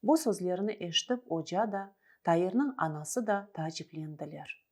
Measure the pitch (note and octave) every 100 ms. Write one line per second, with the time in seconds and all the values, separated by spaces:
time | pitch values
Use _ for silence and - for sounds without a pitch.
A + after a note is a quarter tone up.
0 | G#3 D#4+ B3+ G3 F3+ F3+ G#3 - F3 E3
1 | - B3 - E3 D#3 F3 A3 G3 G3 _
2 | _ _ - E3+ F#3 A3+ C#4+ C4 D#3+ D3+
3 | D#3 - A3 G3+ G3+ - D#3+ E3 D#3 D#3
4 | D#3 D3+ D3+ D3+ D3 - _